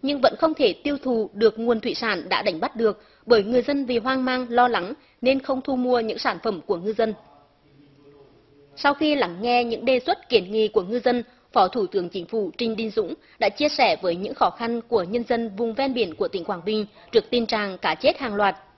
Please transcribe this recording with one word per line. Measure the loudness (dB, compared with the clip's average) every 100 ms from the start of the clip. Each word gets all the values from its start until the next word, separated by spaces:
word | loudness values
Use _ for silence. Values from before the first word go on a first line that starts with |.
nhưng | -2 2
vẫn | 2 4
không | 0
thể | 4 2
tiêu | 2 -4 -4
thụ | 0 0 -2
được | 2 2 2
nguồn | 0 0
thủy | 0
sản | -2 -2 -2 -2
đã | -2
đánh | 0 -2
bắt | -6 0
được, | 0 0 -12 _ 4
bởi | 4
người | 4 0
dân | 2 -2
vì | 0 -2
hoang | 0 -2
mang, | 0 -2 0
lo | 4 4
lắng | 2 -2 -10 _ _
nên | 0 0
không | 0 -4
thu | -2 -2
mua | 2 2
những | 0 -2
sản | -4 -2
phẩm | -4 -6 -4
của | -4
ngư | -2
dân. | -2 -2 -2 -14 -20 _ _ _ _ _ _ -20 -20 -20 _ _ _ _ -2
Sau | 0
khi | 2 0
lắng | 2 0 -2
nghe | 0 2
những | 0 -2
đề | 0 0
xuất, | 2 -4 2
kiến | 0 2
nghị | 0 2
của | 0
ngư | 0 -2
dân, | 0 0 -4 _ _
Phó | 2 2
Thủ | 0 -2
tướng | -2 -4
Chính | -8 -6
phủ | -4 -4 -4
Trịnh | -4 -4
Đình | -4
Dũng | -2 -4 -6 _ _
đã | -2
chia | 0 -2
sẻ | 2 2 2
với | 0 -2
những | -6
khó | 0 0
khăn | 0 -4 -4 -2
của | -2
nhân | 0 -4 -2
dân | -2 -2 -4
vùng | -6
ven | -2 -2
biển | 0 -4
của | -2 -4
tỉnh | -4
Quảng | -6 -6
Bình | -4 -4 -4 -12 0
trước | 0 2
tình | -2 0
trạng | -2 -2 -2
cá | -2
chết | 2 0 0
hàng | -4
loạt. | 2 0 0 -14